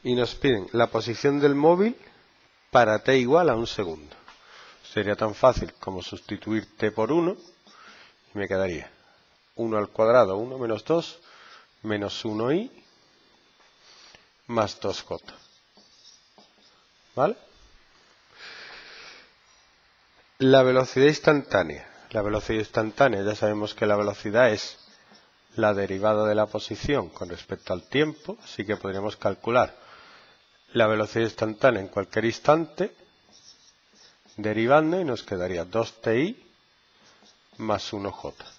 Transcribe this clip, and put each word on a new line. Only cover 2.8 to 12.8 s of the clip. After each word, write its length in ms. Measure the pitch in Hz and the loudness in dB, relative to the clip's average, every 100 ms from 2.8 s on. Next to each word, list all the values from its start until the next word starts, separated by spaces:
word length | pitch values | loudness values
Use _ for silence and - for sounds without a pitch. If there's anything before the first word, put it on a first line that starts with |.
| 113 107 | 4 2
t 180 | - 135 | 2 2
igual 320 | 123 160 170 | 4 4 4
a 60 | 113 | 0
un 120 | 117 | -2
segundo. 480 | - 92 78 73 - - - - - - - - | -6 -6 -8 -16 -20 -20 -20 -20 -20 -20 -20 -8
Sería 220 | - 101 101 | -4 -2 -2
tan 200 | 110 101 | -4 4
fácil 380 | 131 113 87 | 4 4 -6
como 280 | _ - 92 | _ -10 -10
sustituir 760 | - 95 - 104 - 110 101 _ | -10 -14 -10 -10 -4 -4 -6 _
t 140 | 110 | -2
por 200 | 104 110 | 0 0
uno 240 | 165 170 208 - _ _ - - - - _ _ | 2 0 -4 -14 _ _ -20 -20 -20 -20 _ _
y 40 | 104 | -8
me 100 | 98 | -4
quedaría 420 | 95 95 80 - _ _ _ _ _ _ - | -2 -2 -4 -12 _ _ _ _ _ _ -8
uno 220 | 113 107 | -4 -2
al 120 | 101 | -4
cuadrado, 480 | - 110 123 101 95 | 0 4 6 4 0
uno 200 | 123 131 | -6 -6
menos 280 | 120 107 - | -6 -6 -2
dos, 340 | 165 160 - - - - - _ _ | -2 -4 -18 -20 -20 -20 -20 _ _
menos 420 | 110 104 101 - | -6 -4 -4 -6
uno 300 | 113 107 120 | -6 -4 0
i 180 | 165 247 - | -2 -4 -16